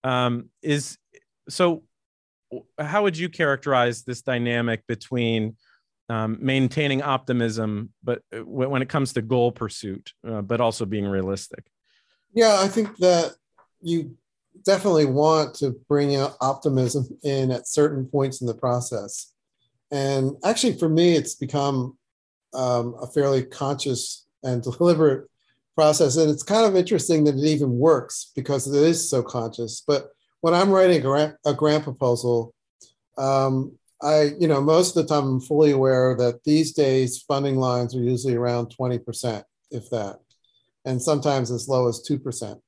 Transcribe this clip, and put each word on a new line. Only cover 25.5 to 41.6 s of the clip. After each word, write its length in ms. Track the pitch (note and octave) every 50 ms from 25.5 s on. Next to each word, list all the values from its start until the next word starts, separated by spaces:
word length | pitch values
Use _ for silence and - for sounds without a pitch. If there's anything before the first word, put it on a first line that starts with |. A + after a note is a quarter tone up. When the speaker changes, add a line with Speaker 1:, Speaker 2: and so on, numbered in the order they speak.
| _ _ _ _ _
Speaker 2:
process. 400 | - D3+ D3+ D3+ - E3 C#3 B2+
And 140 | E3 D#3+ D3+
it's 120 | D3 C#3+
kind 240 | - - G3+ A3 A3+
of 100 | G#3+ F#3+
interesting 480 | F#3 F3+ F3+ A3 D#3+ - - E3+ D#3 D3+
that 120 | D3+ C#3
it 80 | C3 D3
even 260 | D#3 D#3 C3+ C#3+ C3
works 640 | A#2+ A#2+ C#3 E3 D#3 B2+ - - - - - - _
because 320 | C3+ C3 - C#3+ C3 C3
it 80 | C#3 C#3+ C#3+
is 260 | D3+ E3 E3 E3 - -
so 140 | C#3+ B2+
conscious. 640 | A#2+ - - B2 A2+ A2 - - A#2+ A2 - - _
But 220 | - D3 C3+ - - _ _ _ _ _ _
when 120 | - E3
I'm 180 | E3+ F3 G3 G3
writing 280 | G3 F#3+ F#3 F#3 F3 D3+
a 20 |
grant, 360 | B2+ C3+ C#3 C#3+ D3+ D3+ D3+ _ _
a 80 | D3+ C#3
grant 300 | C3 D3+ D3+ D3 D3+ D3+
proposal, 680 | D3 B2+ - C#3 B2 A#2+ A#2+ A#2+ A#2+ A#2+ A#2 A2+ A#2 _ _ _ _ _ _ - _ _ _ _ _ _
um, 600 | - C3+ C3+ C3+ C3+ C3+ C3+ C3 C3 C3+ - - _ _ _ _ _
I, 300 | - D3 D#3 D3+ D3+ D3 D3 -
you 100 | F3 D#3
know, 120 | D3+ C#3
most 360 | C#3 D3+ D#3 E3+ F3+ F3+ -
of 100 | E3+ D#3
the 80 | - D#3
time 100 | D3 C#3
I'm 160 | C3+ C3 B2+
fully 300 | B2+ - D3+ D3 D#3 D3+
aware 460 | C#3+ C3+ C3 C3 C3 B2+ B2+ B2+ B2+
that 260 | A#2 B2 A#2+ A#2+ - _
these 280 | D3+ D3+ D#3 D#3+ D#3+
days 500 | - - D3 C3+ C3 C3 C3 B2+ B2+ -
funding 340 | - - C#3+ C#3 C#3 C#3+ C3+
lines 380 | C3 B2+ B2+ B2 B2 A#2+ A#2 B2
are 80 | B2+
usually 320 | A#2+ B2 B2 A#2+ B2+ C3+ B2
around 360 | A#2 B2 A#2+ A#2+ A#2+ A#2+ A#2+
twenty 280 | - - B2+ B2 B2 A#2
percent, 460 | - - A2 - - B2 A2 G2+ - _ _ _ _ _
if 200 | - A#2 - -
that, 260 | B2 A2+ G#2 G2 F#2 - _ _ _ _ _ _ _ _ _ _ _ _ _
and 140 | C3+ B2+ B2
sometimes 500 | - E3 D3+ C#3+ B2+ D3+ C#3 C3+ A#2+ A2
as 180 | B2 A2+